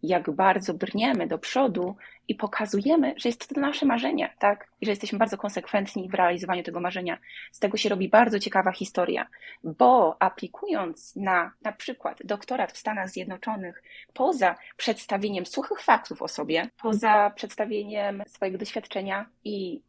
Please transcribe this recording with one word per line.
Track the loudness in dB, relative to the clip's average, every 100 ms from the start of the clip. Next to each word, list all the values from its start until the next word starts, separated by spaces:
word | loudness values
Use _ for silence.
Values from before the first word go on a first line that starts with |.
jak | 0 0 0
bardzo | 2 4 4 0
brniemy | -4 -4 0 0 0 -2
do | -4
przodu | -2 2 2 2 -4 -6 -18 -20 -6
i |
pokazujemy, | -4 -4 -4 -2 0 2 4 4 0
że | -4
jest | -4 -6
to | -2
nasze | -2 0 2
marzenie, | 2 0 -2 -2 2
tak? | 2 2 -6 _
I | -4
że |
jesteśmy | -2 -4 0
bardzo | 0 0
konsekwentni | -6 -6 -2 -2 -2 -6 -4
w |
realizowaniu | 2 2 2 -2 -4
tego | -4 -4
marzenia. | -4 -4 -6 -8 -10 -18 -18
Z | -2
tego | -2 0
się | 0
robi | 0 6
bardzo | 6 6 2
ciekawa | 0 2 2
historia, | 0 -4 -2 0 0 -4 -10 -20 -12
bo | -10 4 8 8 6 4
aplikując | 0 0 -12 -10 -4 -2 -2 -8 -14 -6
na, | 2 2 0 _
na | -8
przykład | -8 -10 -6 -6 -8
doktorat | -6 -6 -4 -4 -4
w | -4
Stanach | -6 -4 -6
Zjednoczonych, | -8 -10 -10 -8 -6 -8 -12 _ -20 -20
poza | 0 0 4 2 2 -12 -6
przedstawieniem | -2 -2 -2 -2 -2 -4 -4
suchych | -6 -6 -4
faktów | 2 2 2 -10
o | -8
sobie, | -6 -2 -2 -2 _
poza | -2 0 4 6 4
przedstawieniem | 0 -12 -6 -4 -2 -4 -4 -4 -4 -12
swojego | -6 -6 -4
doświadczenia | -6 -8 -6 -6 -4 -6 -8 _
i | -8 -6 -6 -8